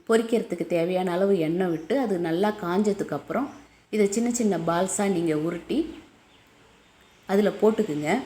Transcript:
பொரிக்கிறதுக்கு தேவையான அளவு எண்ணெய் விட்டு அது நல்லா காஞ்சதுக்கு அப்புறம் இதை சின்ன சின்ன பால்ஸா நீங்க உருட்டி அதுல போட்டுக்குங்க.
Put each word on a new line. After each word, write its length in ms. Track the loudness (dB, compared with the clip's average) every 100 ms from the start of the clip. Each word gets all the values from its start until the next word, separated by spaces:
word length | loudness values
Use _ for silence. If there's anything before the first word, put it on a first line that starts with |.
பொரிக்கிறதுக்கு 640 | 0 0 2 -2 -2 -6 -2
தேவையான 460 | -2 0 0 -2
அளவு 220 | 0 2 2
எண்ணெய் 320 | 0 0 0
விட்டு 240 | -2 -2 -2
அது 160 | 0 -2
நல்லா 320 | -2 0 0 -2
காஞ்சதுக்கு 600 | -2 0 2 0 -2 -6
அப்புறம் 320 | -4 -4 -4 -8 -20 _ -6
இதை 140 | 2 2
சின்ன 200 | 2 0
சின்ன 240 | 2 2 2
பால்ஸா 440 | 2 2 0 0 0
நீங்க 260 | 0 0 0
உருட்டி 400 | 0 -4 -4 -4 -4 -6 -20 _ _ _ _ _ -20 _ _ _ -20 _ -2
அதுல 220 | 2 2
போட்டுக்குங்க. 580 | 4 2 4 0 -2 0 0